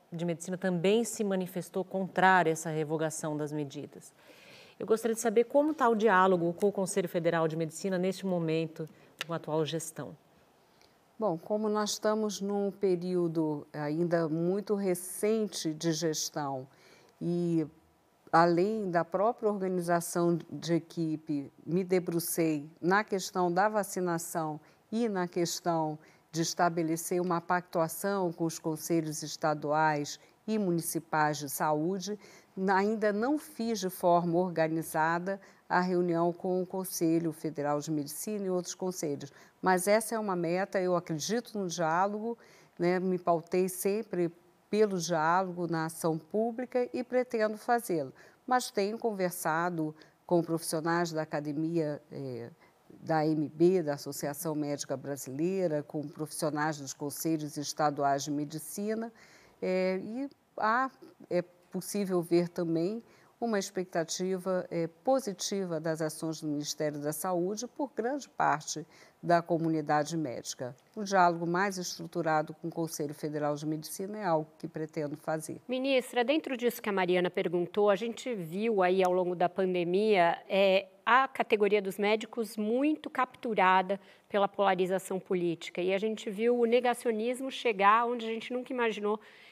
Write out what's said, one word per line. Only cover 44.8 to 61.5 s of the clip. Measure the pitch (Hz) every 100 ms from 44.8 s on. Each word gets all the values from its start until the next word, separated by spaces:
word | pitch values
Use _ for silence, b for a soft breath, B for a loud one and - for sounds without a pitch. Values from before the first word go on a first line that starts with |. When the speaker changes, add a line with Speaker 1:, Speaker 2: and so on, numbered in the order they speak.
| 214 190
Speaker 2:
diálogo | 160 165 156 175 190 175 170
na | 165 160
ação | - 165 160
pública | 156 208 233 233 254 247 247
e | 247
pretendo | 247 254 247 226 214 214
fazê-lo. | - 240 226 170 135 B B B -
Mas | 254 -
tenho | - 202 220
conversado | 233 202 180 175 170 156 175 170 156 156 B B
com | - 175
profissionais | 165 165 - 160 165 170 170
da | 156
academia, | 156 156 147 143 160 170 151 143 -
eh, | 143 135 120 117 - b _ _ -
da | - 160
A | 156
M | 156 143
B, | 151 175 185
da | 151
Associação | 143 139 143 147 143 165
Médica | 151 147 143 - 135
Brasileira, | 135 139 - 131 175 190 175 151
com | 147 156 147
profissionais | - 156 - 156 147 156 147
dos | 135
conselhos | - 147 - 160 160 151 147
estaduais | 143 - 151 143 139 139
de | 143
medicina, | 147 147 156 - - 208 220 226 B B B B B
eh, | 185 185 185 190
e | 208 233 277 - _ -
há, | 214 233 262 - - _ -
é | 175
possível | 175